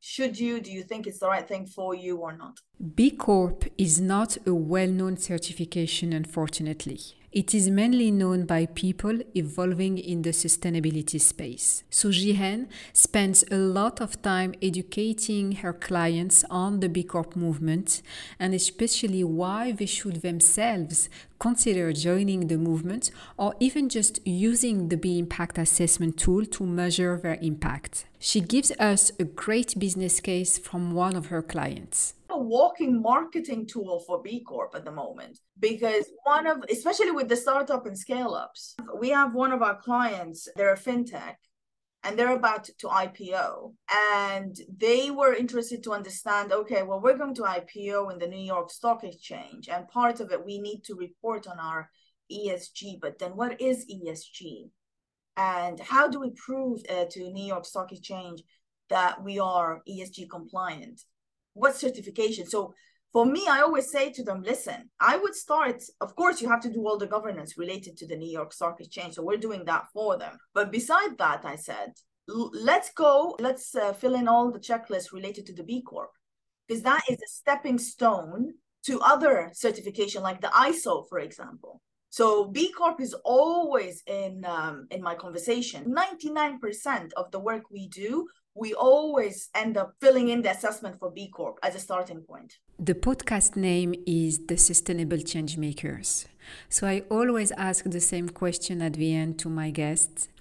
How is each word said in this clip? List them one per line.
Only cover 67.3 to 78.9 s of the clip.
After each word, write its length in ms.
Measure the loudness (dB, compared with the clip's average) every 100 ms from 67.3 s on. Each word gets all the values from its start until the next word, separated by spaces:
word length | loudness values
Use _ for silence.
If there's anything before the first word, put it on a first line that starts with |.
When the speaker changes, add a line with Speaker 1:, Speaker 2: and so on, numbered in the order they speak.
| -8 -10 -10
Speaker 1:
related 360 | -8 -8 -12 -16
to 100 | -12
the 80 | -10
New 160 | -8
York 200 | -8 -8
Stock 280 | -6 -6 -6
Exchange. 320 | -12 -12 -12
So 80 | -8
we're 160 | -4 -2
doing 260 | -2 -6 -2
that 200 | -2 -4
for 240 | -4 -2 -2
them. 180 | -4 -16 _ -2
But 160 | 0
beside 440 | -2 2 2 2 0
that," 260 | 0 0 -6
I 120 | -12
said, 360 | -10 -10 -10 -12 _ _ -10
"l-, 220 | -6 -6
let's 380 | -2 2 4 2
go, 440 | 4 6 6 4 0
let's, 360 | -2 -2 -4 -2
uh, 180 | -2
fill 220 | 0 0 2
in 120 | 4
all 240 | 4 4
the 80 | -2
checklists 540 | -4 -4 -4 -6 -6
related 320 | -10 -10 -12 -14
to 80 |
the 100 | -14
B 200 | -8 -8
Corp, 260 | -8 -12 -12 _ _ _ _ _ -8
'cause 140 | -2
that 220 | 2 2 2
is 100 | -4
a 100 | -8
stepping 500 | -4 0 0 0 -2
stone 800 | -2 2 2 2 -2 -4 -6 -6 _ _
to 140 | -6